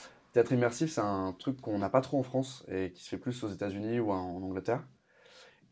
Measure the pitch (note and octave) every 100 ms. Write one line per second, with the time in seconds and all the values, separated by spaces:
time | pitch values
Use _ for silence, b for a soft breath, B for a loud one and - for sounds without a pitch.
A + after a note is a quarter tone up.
0 | B B _ A#2+ A#2 B2+ A#2+ - D#3+ -
1 | G#2 G2 F#2+ F2+ - C3 - G#2 G2 C3
2 | C3 C#3 B2+ C3 C3 - - F#2 F#2+ -
3 | - - - A#2+ A2 F2+ G2+ G2 A2 A#2+
4 | A2 F#2+ F2+ F2+ F#2+ F#2+ G#2 B2+ - _
5 | B B B B B B _